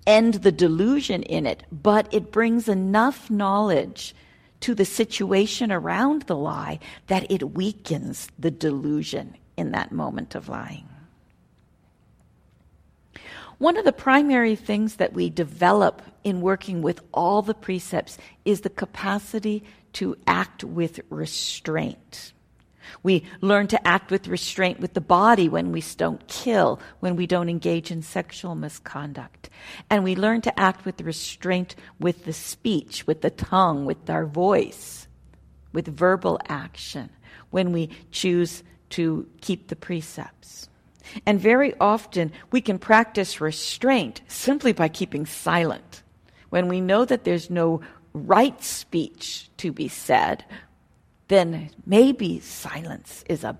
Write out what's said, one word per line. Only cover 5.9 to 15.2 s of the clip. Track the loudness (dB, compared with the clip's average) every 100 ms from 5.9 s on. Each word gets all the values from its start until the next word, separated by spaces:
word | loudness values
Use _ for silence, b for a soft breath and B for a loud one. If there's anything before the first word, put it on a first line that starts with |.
| 0 0 0
the | -2 -4
lie | -4 -6 -8 -10 B B B
that | -2 0
it | -2 -4
weakens | -4 -4 -4 -6 -6 -6 -10 -14 -6
the | -4
delusion | -2 -2 -2 -2 -4 -4 -8 -10 -16 _ -8
in | -4
that | -4 -4
moment | -6 -6 -8 -10
of | -12 -10
lying. | -10 -10 -14 -18 -20 -20 _ _ _ _ _ _ _ _ _ _ _ _ _ _ _ _ _ _ _ _ B B B B B
One | 2 4
of |
the | 2
primary | 2 4 4 6 4 4 0
things | -2 -2 0 0
that | -2
we | -2